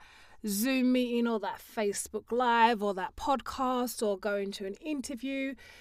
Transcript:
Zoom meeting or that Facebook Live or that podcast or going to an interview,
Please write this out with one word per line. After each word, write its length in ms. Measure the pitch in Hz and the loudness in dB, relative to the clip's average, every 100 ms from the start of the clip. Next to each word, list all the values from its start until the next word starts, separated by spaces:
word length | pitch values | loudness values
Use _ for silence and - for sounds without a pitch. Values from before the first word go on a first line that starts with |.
| - - - - 214 | -12 -20 -20 -10 -4
Zoom 460 | 202 247 262 254 | 0 2 2 4
meeting 340 | 254 247 240 233 | 4 2 2 2
or 140 | 220 | 0
that 180 | 196 185 | -2 -8
Facebook 720 | - - 208 196 - 214 - | -10 -2 -2 -2 -6 -8 -4
Live 520 | 233 247 233 226 226 | 0 4 6 6 4
or 100 | 202 | 0
that 220 | 190 185 - | -2 -6 -6
podcast 880 | - 262 - - 254 254 247 - 214 | 0 0 0 -2 0 0 -2 -2 -2
or 120 | 190 | 0
going 340 | 208 202 196 | -2 -2 -2
to 140 | 196 196 | -6 -8
an 80 | |
interview, 800 | 202 311 294 233 247 269 269 269 262 - - | -8 -6 -6 -6 -6 -4 -4 -4 -6 -16 -20